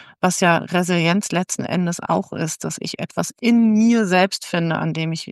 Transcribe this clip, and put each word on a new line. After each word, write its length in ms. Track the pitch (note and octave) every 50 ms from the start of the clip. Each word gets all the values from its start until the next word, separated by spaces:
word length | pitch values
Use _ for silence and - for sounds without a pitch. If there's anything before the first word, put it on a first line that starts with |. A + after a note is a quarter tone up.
| - - - -
was 200 | - F3+ F3 -
ja 180 | G3 F3 E3+
Resilienz 720 | E3 - - - F3 F3+ E3 F3+ E3+ D#3+ E3 F3 G3+ G#3 -
letzten 320 | - F3 F3+ - - - -
Endes 360 | - - F3+ F3+ E3+ E3+ -
auch 320 | - - E3 F3 F#3+ - -
ist, 300 | - E3 D#3+ - - -
dass 140 | D#3+ D#3+ -
ich 180 | - - - -
etwas 340 | - - - - E3+ - - -
in 340 | - A#3 A#3 A#3 A3+ A3 G#3+
mir 340 | G#3+ A3 A#3 A#3+ A3+ G#3+
selbst 380 | F3+ F#3 F#3 F#3 - - - -
finde, 300 | - - F3 E3+ E3 D#3
an 160 | - - E3 D#3
dem 180 | D#3+ D#3+ D#3+
ich 200 | E3 D#3+ - -